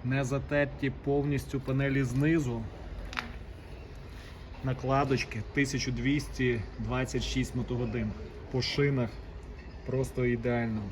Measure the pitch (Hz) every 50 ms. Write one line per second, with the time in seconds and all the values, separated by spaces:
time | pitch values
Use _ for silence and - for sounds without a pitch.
0 | - 123 131 139 139 123 143 139 - - 147 143 143 139 135 - - 135 131 -
1 | - 139 139 143 139 147 143 131 127 - - 135 131 - 131 135 135 139 135 135
2 | 135 123 117 131 143 151 165 165 143 123 117 117 110 101 - - - - - -
3 | - - - - - - - - - - - - - - - - - - - -
4 | - - - - - - - - - - - - - 135 127 - - 127 135 139
5 | 147 135 135 120 - - - 113 104 - - - 139 131 - 131 - 131 123 113
6 | 117 131 143 147 139 - - - 131 123 120 113 98 - - - 113 107 123 127
7 | 131 127 - 127 110 - - 135 123 - - 127 117 - 127 117 123 113 107 120
8 | 110 107 95 - - - - - - - - 131 120 - - - 143 143 143 131
9 | 120 113 - - - - - - - - - - - - - - - - 123 131
10 | 135 127 - - 127 123 120 113 113 123 120 120 117 117 110 107 104 98